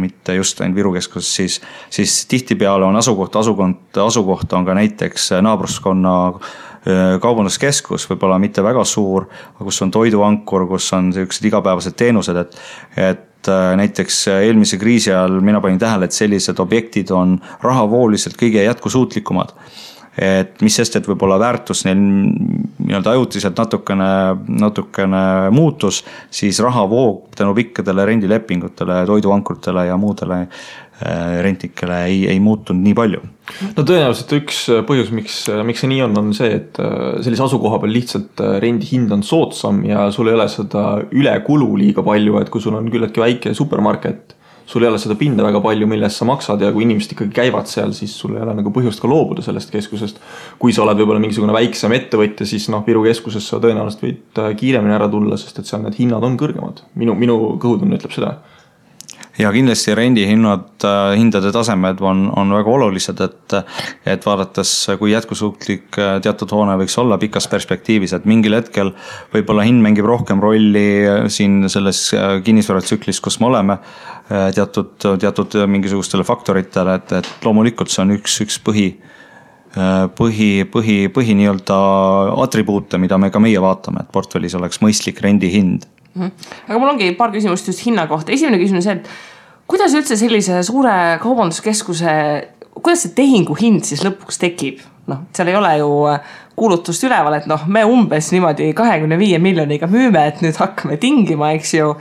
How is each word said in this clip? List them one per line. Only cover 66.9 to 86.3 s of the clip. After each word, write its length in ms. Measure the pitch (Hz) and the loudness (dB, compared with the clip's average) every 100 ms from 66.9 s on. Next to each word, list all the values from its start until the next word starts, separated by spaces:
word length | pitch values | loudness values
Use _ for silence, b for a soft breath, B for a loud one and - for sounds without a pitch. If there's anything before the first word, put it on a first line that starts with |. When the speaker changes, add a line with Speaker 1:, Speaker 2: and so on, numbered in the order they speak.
| - | 0
Speaker 1:
olla 160 | 123 95 | 0 0
pikas 280 | 107 101 - | 0 -4 -2
perspektiivis, 640 | 101 - 95 - 110 92 90 | -4 -4 -6 0 0 0 -2
et 80 | 104 | 2
mingil 300 | 113 107 113 | 4 4 2
hetkel 320 | 117 101 98 - B B B | 0 -2 -2 -4 B B B
võib-olla 320 | 110 104 107 | -2 0 2
hind 160 | 110 123 | 4 4
mängib 240 | 107 104 104 | 6 4 4
rohkem 320 | 120 110 98 | 2 0 0
rolli, 400 | 104 110 107 104 104 101 101 | 2 4 4 4 4 4 2
äh, 220 | 101 113 | 2 0
siin 380 | - 101 98 95 | 0 2 4 2
selles, 300 | 101 98 - - | 0 0 -2 -2
äh, 280 | 104 98 98 | 0 0 0
kinnisvaratsüklis, 800 | 95 110 104 95 90 107 - - | 2 2 4 0 0 -4 -4 -6
kus 140 | 98 - | -4 -2
me 80 | 117 | 0
oleme, 300 | 117 98 98 B B B B - | 2 2 -2 B B B B -6
äh, 240 | 101 95 | -2 0
teatud, 460 | 98 98 107 98 - | 0 -2 -2 -6 -4
teatud 580 | 101 95 101 98 95 104 101 | -2 0 0 -2 -2 0 0
mingisugustele 560 | 98 95 98 92 98 90 | 0 0 -2 -2 -2 -2
faktoritele, 720 | 113 - 95 92 98 90 92 | -2 0 -2 0 -2 0 -2
et, 140 | - 92 | -2 -4
et 240 | - - 117 | -6 -4 0
loomulikult 420 | 107 117 117 92 | 2 2 0 -4
see 80 | - | 0
on 100 | 98 101 | 0 0
üks, 180 | - - | -2 -4
üks 140 | 107 - - | -4 -6 -2
põhi, 240 | 107 95 95 B B B B B B B 98 | 0 0 -2 B B B B B B B -4
äh, 260 | 92 95 92 - | 0 0 0 0
põhi, 320 | 117 107 107 98 95 | 0 2 2 2 0
põhi, 300 | 120 107 101 98 | -2 2 2 2
põhi 240 | 135 117 101 | 0 2 4
nii-öelda 420 | 101 95 - 98 98 98 95 98 98 131 | 4 2 0 2 4 4 4 2 2 0
atribuute, 560 | 127 110 107 101 - 92 | 0 0 0 -2 -2 -2
mida 160 | 92 95 | 2 2
me, 160 | 98 | 2
ka 80 | 104 | 4
meie 220 | 113 101 | 4 4
vaatame, 420 | 95 95 - - | 2 0 -4 -8
et 80 | - | -4
portfellis 460 | 95 - 90 87 92 | -4 -4 -4 -4 -4
oleks 240 | 90 - | -4 0
mõistlik 380 | 107 107 98 - | 2 2 -2 -2
rendihind. 640 | 101 101 90 101 92 - - _ _ | 2 2 2 2 2 0 -6 _ _
Speaker 3:
Mhm. 200 | 180 185 | -8 -8